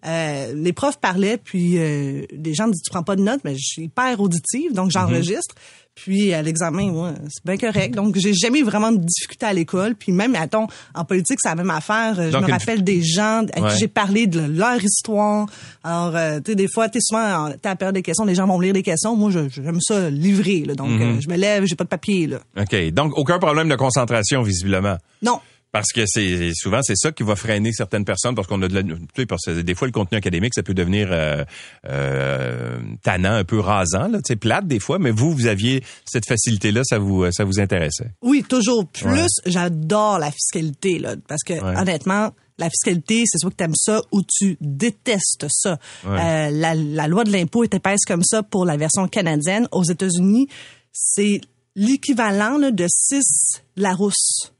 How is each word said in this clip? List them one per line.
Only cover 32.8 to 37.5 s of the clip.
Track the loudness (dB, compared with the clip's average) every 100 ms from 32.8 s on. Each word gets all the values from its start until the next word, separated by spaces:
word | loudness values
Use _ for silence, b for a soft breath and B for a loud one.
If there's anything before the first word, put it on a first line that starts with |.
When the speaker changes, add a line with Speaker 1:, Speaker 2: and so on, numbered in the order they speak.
| -10 -6
Speaker 2:
tannant, | -2 0 2
un | 0
peu | 0 0
rasant, | 2 0 0 0 -2
là, | -2
tu | -2
sais, | -2
plate | 0 0 0
des | -4
fois, | -2 0
mais | 2
vous, | 2 2
vous | 2 2
aviez | 2 0 0 B B
cette | -6 -6 0
facilité-là, | 0 2 0 2 2
ça | 2 0
vous, | 2 2 2
ça | 2
vous | 0